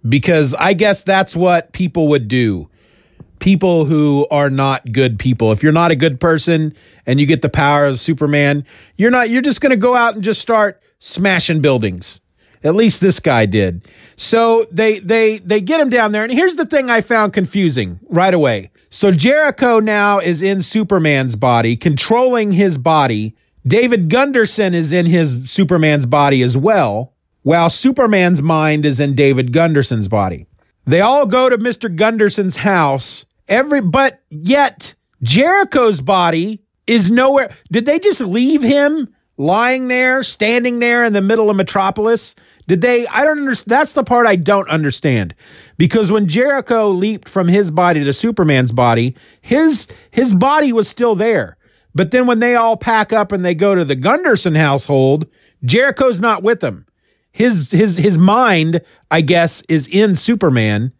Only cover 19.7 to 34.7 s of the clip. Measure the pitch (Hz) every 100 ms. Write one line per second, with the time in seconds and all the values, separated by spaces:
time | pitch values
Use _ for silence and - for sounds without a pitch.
19.7 | 226 214 208 202 202 175 165 190 196 175
20.7 | 220 202 190 160 139 131 110 123 120 117
21.7 | 117 170 139 - 233 254 240 208 180 202
22.7 | 147 127 160 135 110 110 - _ _ 131
23.7 | 202 247 233 165 233 285 254 214 - 196
24.7 | 175 160 180 170 170 156 123 131 - 185
25.7 | 175 156 147 123 147 143 135 123 123 165
26.7 | 208 127 101 131 _ _ _ - 170 170
27.7 | - 262 269 240 208 180 175 151 160 156
28.7 | 151 147 127 143 135 139 131 127 139 165
29.7 | 151 131 113 98 107 95 82 - _ _
30.7 | _ - 160 208 277 254 254 254 240 233
31.7 | 226 233 165 220 226 208 208 190 - 202
32.7 | 190 147 135 - - - _ - 214 285
33.7 | 285 185 269 269 269 _ 151 170 277 277